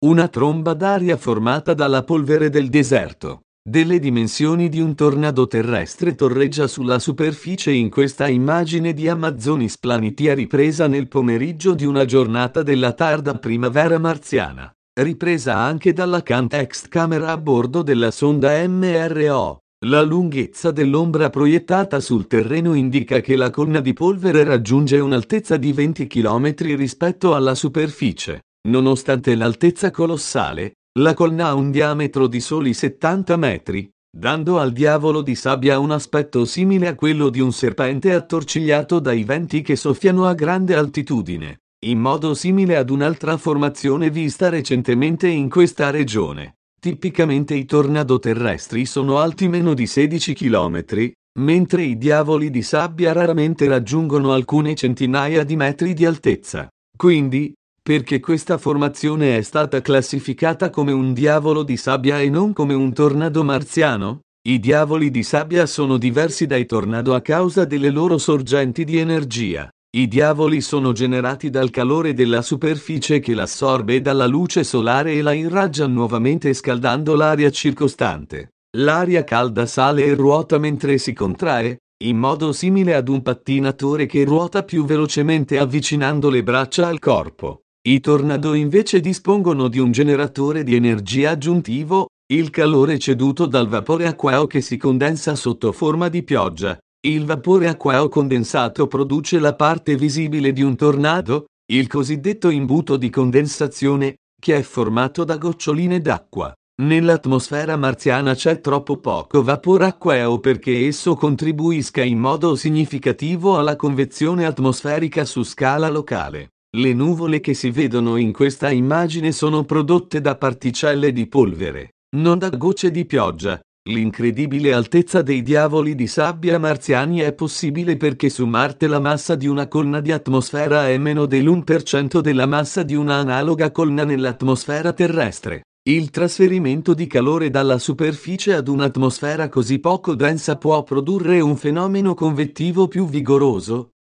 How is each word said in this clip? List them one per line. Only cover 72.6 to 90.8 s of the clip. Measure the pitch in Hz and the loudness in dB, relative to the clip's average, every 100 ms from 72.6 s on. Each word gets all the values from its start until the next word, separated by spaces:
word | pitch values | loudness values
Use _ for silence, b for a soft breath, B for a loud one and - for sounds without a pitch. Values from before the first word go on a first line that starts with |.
| 156 151 - 156 - 147 | -2 -4 -6 -6 0 0
che | - | 0
l'assorbe | 110 90 - 135 131 104 127 | -2 -2 -2 0 0 0 0
dalla | 135 135 123 | 0 2 2
luce | 143 180 180 | 2 0 0
solare | - 123 113 131 160 | 0 0 2 0 0
e | 151 | 0
la | 147 | 0
irraggia | 151 165 190 196 143 139 | 0 -2 0 -2 -2 -2
nuovamente | 123 117 117 123 160 143 | 0 0 0 0 0 0
scaldando | 131 - 120 123 127 151 | -2 -2 -2 0 0 0
l'aria | 147 156 147 147 | 2 2 2 2
circostante. | - 147 139 143 - 113 78 71 73 - _ _ 110 | 2 -2 0 -2 0 -4 -4 -10 -14 -14 _ _ 0
L'aria | 143 160 180 170 | 0 2 2 0
calda | - 117 123 113 | 0 0 0 -2
sale | 117 - 135 143 | -2 0 2 2
e | 143 | 2
ruota | 143 139 151 156 151 | 4 4 2 2 0
mentre | 151 147 143 135 | 0 -2 0 0
si | - | -2
contrae, | - 98 90 165 123 117 123 _ _ | -4 -4 -2 -2 -2 -2 -6 _ _
in | 110 117 | -2 0
modo | 131 151 156 | 0 0 -2
simile | 143 185 190 180 | -2 0 2 2
ad | 147 127 | 2 0
un | 135 | -2
pattinatore | 127 123 - 139 135 135 139 151 | -2 -4 -2 0 0 -2 -2 -2
che | 139 143 | 0 2
ruota | 139 156 175 196 | 2 2 0 -4
più | 196 160 | -2 -2
velocemente | 143 156 151 147 147 160 131 139 | 0 0 0 0 0 0 0 0
avvicinando | 135 143 131 147 135 147 143 | 0 0 -2 0 0 2 2
le | 127 | 2
braccia | 104 127 127 - 175 | 2 0 0 0 0
al | 156 | 0
corpo. | - 101 78 - 71 - _ _ 117 | 0 0 -2 -8 -10 -12 _ _ 0
I | 135 | 2
tornado | 147 147 147 143 151 | 4 2 2 -2 0
invece | 151 147 190 208 190 | 0 2 2 4 2
dispongono | 165 180 185 202 175 143 127 | 0 -2 0 2 2 2 0
di | 127 | 2
un | 123 | 2
generatore | 120 147 139 143 139 143 156 | 2 2 2 0 -2 -2 -2
di | 131 | 2
energia | 120 | 2